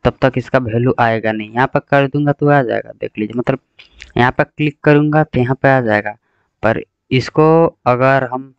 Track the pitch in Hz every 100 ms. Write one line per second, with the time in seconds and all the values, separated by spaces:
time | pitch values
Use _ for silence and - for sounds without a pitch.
0 | 127 - 135 127 - 135 123 113 127 123
1 | 117 113 110 107 107 113 135 143 _ 143
2 | 139 147 147 143 147 143 120 107 110 110
3 | - - 107 120 120 135 _ _ - _
4 | - - 123 - 151 - 151 - - 147
5 | 151 151 151 127 123 135 135 135 117 107
6 | 98 110 _ _ _ _ 107 113 - _
7 | _ 131 - - 156 165 165 _ - 123
8 | 131 135 127 127 135